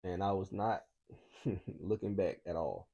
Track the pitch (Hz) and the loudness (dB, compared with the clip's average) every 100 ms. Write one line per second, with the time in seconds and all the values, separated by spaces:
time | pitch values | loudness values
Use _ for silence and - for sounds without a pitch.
0 | 92 90 98 98 98 - 110 107 - _ | -2 0 2 2 0 0 0 0 -4 _
1 | _ - - - - 90 - - 90 107 | _ -20 -20 -4 -2 -2 -4 -6 0 0
2 | 98 98 90 - 87 82 76 50 - | 2 4 2 2 -2 0 0 -2 -10